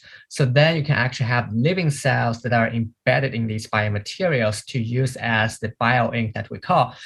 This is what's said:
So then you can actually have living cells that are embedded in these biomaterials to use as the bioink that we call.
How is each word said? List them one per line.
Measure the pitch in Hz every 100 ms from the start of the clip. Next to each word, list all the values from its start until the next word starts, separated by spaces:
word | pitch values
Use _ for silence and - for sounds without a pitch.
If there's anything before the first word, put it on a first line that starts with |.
| - - -
So | -
then | 127 127 156 165
you |
can | 143 110
actually | 127 - 120
have | 123 110
living | 110 143 180 160
cells | - 139 123 120 117
that | 117
are | 117 113
embedded | 117 110 - - 131 135 113
in | 113
these | 110 -
biomaterials | 110 104 104 - - 185 135 107 107 -
to | 127
use | 113 120 131 -
as | 113 110 110 -
the | 110 -
bioink | 117 123 117 117 110
that | - 113
we | 95
call. | - 175 123 -